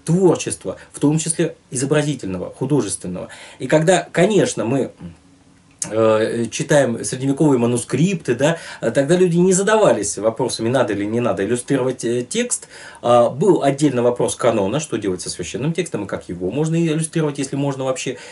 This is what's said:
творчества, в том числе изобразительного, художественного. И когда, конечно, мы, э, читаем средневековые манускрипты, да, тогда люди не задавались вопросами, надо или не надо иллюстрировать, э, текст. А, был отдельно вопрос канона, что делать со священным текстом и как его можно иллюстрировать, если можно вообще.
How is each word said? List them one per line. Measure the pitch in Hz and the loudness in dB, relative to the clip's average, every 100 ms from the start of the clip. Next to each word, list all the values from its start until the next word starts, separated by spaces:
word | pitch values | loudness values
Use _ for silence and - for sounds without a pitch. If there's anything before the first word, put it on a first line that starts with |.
| - | -2
творчества, | 170 185 127 - 90 95 - - | 4 4 4 -2 -8 -8 -12 -14
в | - | -2
том | 147 160 | 0 2
числе | 165 - 165 - - | 0 -2 -4 -6 -12
изобразительного, | 127 135 151 147 131 95 92 90 | -6 0 0 0 -4 -6 -8 -8
художественного. | - 131 143 101 - 92 90 92 - - - | -6 -2 0 0 -6 -8 -10 -10 -16 -20 -12
И | 127 | 0
когда, | 156 160 180 - | 2 4 2 2
конечно, | - 190 202 127 - 107 | 0 2 4 2 0 -2
мы, | 135 113 - 85 85 _ _ _ _ _ - - | 0 -2 -8 -18 -18 _ _ _ _ _ -14 -4
э, | 110 113 107 110 117 113 | 2 4 4 2 -2 -4
читаем | - 151 151 127 113 | -4 2 2 2 -2
средневековые | 101 127 135 139 160 131 | -6 -4 -2 2 4 4
манускрипты, | 117 123 - 123 175 180 - 117 | 2 0 -2 0 2 0 -2 0
да, | 143 165 - - | 0 0 -6 -6
тогда | 117 117 139 180 | -2 0 2 4
люди | 185 170 | 4 4
не | 185 | 4
задавались | 185 196 220 196 110 92 - | 4 4 4 4 4 0 -2
вопросами, | 107 - 113 - 113 | -2 0 -2 -2 0
надо | 131 117 | 0 0
или | 101 101 | -2 -2
не | 117 | -2
надо | 113 95 | -2 -2
иллюстрировать, | 101 123 - 139 127 123 113 | -2 -2 -2 -2 0 -2 -4
э, | 120 | -4
текст. | 123 220 247 - - - - - | -4 -4 -4 -6 -10 -20 -20 -6
А, | 117 120 117 | 2 4 4
был | 123 190 151 | 2 2 4
отдельно | 139 139 151 123 | 2 2 2 2
вопрос | 120 120 120 - | 0 2 -2 0
канона, | 123 110 95 135 | 0 2 0 -2
что | 156 113 | -4 -4
делать | 104 90 | -4 -4
со | 92 | -6
священным | - 87 98 143 | -10 -8 -6 -4
текстом | 170 170 110 | -4 -4 -6
и | 101 | -6
как | 92 - | -8 -10
его | 87 90 | -8 -4
можно | 127 160 165 | -2 -2 0
иллюстрировать, | 170 151 156 170 151 143 | 0 -2 -2 -2 -2 -4
если | 135 139 | -6 -4
можно | 143 131 131 | -4 -2 -4
вообще. | 131 - 120 - | -4 -6 -10 -12